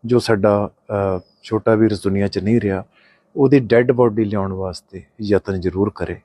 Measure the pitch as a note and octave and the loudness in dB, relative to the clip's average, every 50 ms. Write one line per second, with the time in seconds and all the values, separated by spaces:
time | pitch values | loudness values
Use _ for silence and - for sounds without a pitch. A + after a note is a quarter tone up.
0 | - A2+ B2 A#2+ - - A2+ G2+ F#2+ G#2+ G2+ G#2 G#2 - _ _ _ - G#2+ G2+ | -2 2 0 0 2 2 0 2 4 2 2 2 0 -4 _ _ _ -8 -4 -2
1 | G2 G2 F#2+ F2+ - _ _ _ _ - A2 G#2+ - A#2 A2+ G#2+ A2 A2 G#2 G2 | -2 -2 -4 -4 -8 _ _ _ _ -6 -6 -2 0 0 2 2 2 0 0 -2
2 | - G2+ F#2+ G2 G2+ G2 - G2+ F#2 G2+ A#2 A#2 G#2+ G2+ F#2+ F#2 G2+ _ _ _ | -4 -4 -2 -2 -2 -2 -4 -4 -2 0 0 0 0 -2 -4 -4 -8 _ _ _
3 | _ _ _ _ _ _ _ - C#3 C3 C#3 C#3 B2 G2+ A#2 A#2 B2 B2+ C3 A#2 | _ _ _ _ _ _ _ 0 2 4 4 4 4 4 2 2 4 2 2 2
4 | B2 A#2 G#2 A2 A2 G2+ G#2 G#2 G2 F#2+ F#2+ F#2+ F#2+ F#2 F2+ - _ _ - F2+ | 2 2 2 0 -2 -2 -2 -4 -4 -4 -6 -6 -8 -8 -10 -12 _ _ -20 -20
5 | E2 _ _ _ G#2+ G2+ G2+ F#2 _ - G2 F#2 F2 F#2 F2 F#2+ G2+ G#2+ - - | -20 _ _ _ -2 0 0 0 _ -2 -6 -4 -4 -4 -2 -2 -2 -2 -2 -8
6 | F2+ E2+ F2+ - _ | -10 -10 -10 -14 _